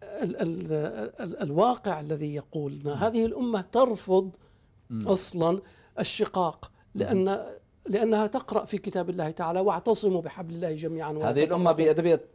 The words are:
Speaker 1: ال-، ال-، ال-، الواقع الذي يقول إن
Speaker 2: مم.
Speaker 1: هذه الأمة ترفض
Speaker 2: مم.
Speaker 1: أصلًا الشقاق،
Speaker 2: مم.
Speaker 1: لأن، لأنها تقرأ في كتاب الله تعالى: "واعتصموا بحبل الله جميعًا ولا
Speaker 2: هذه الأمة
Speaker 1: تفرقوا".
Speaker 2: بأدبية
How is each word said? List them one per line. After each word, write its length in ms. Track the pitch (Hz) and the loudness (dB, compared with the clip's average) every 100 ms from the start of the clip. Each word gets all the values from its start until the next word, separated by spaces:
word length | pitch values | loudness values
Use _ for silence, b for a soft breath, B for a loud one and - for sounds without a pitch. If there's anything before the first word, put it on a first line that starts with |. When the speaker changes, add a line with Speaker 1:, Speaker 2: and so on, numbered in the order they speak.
Speaker 1:
ال-، 380 | 196 208 269 - | -14 -6 -4 -2
ال-، 680 | 170 165 170 156 151 - 220 - | -4 -4 -4 -2 -4 -6 -8 -8
ال-، 200 | 208 - | -10 -6
الواقع 580 | 175 147 226 247 208 156 | -2 2 2 2 -4 -6
الذي 360 | 147 151 151 147 | -6 -6 -6 -8
يقول 380 | - 160 143 | -8 -6 -6
إن 180 | 143 143 | -6 -6
Speaker 2:
مم. 60 | 143 | -2
Speaker 1:
هذه 280 | 208 226 226 | 0 2 0
الأمة 360 | - 247 220 | 0 -2 -2
ترفض 760 | 185 240 254 214 - 185 190 - b b b b - | 0 4 4 2 2 2 2 -4 b b b b -10
Speaker 2:
مم. 180 | 113 110 | -4 0
Speaker 1:
أصلًا 540 | 190 - 180 165 190 - b b b | 0 0 0 2 0 -4 b b b
الشقاق، 720 | - - 214 190 175 - - b b 196 | -4 -2 -2 0 0 -2 -14 b b -4
Speaker 2:
مم. 60 | |
Speaker 1:
لأن، 440 | - 196 185 202 214 - _ _ - | 0 2 2 0 -4 -14 _ _ -4
لأنها 400 | 202 226 214 214 | 0 4 4 2
تقرأ 380 | 254 - 208 - | -2 -2 -2 -2
في 120 | 208 | -6
كتاب 320 | - 185 180 | -4 -4 -2
الله 220 | 180 156 | -2 -4
تعالى: 280 | 160 165 175 | -4 -2 2
"واعتصموا 600 | 196 170 - 214 208 185 | 2 2 2 2 2 0
بحبل 320 | 156 - 170 | -2 -10 -10
الله 180 | 165 175 | -6 -4
جميعًا 400 | 156 160 165 156 | -4 -4 -6 -6
ولا 180 | 151 135 | -2 0
Speaker 2:
هذه 140 | 127 | 2
الأمة 280 | 156 175 180 | 2 4 4
Speaker 1:
تفرقوا". 140 | 156 160 | 4 4
Speaker 2:
بأدبية 280 | 156 170 160 - | 4 4 4 2